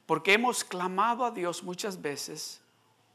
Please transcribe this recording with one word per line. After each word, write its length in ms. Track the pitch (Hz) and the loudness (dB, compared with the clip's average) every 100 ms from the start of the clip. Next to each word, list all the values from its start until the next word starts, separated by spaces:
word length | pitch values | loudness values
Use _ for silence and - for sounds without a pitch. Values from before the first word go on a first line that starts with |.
| - | -2
Porque 260 | 156 175 | 0 6
hemos 320 | 208 247 226 | 6 4 0
clamado 600 | - 180 180 190 220 240 | -4 -4 -2 2 2 2
a 60 | 240 | 0
Dios 320 | 220 175 165 | 0 -2 -4
muchas 400 | 185 180 220 185 | -8 -6 -6 -4
veces, 600 | 156 139 - 156 - - _ _ _ _ _ | -6 -6 -8 -10 -10 -14 _ _ _ _ _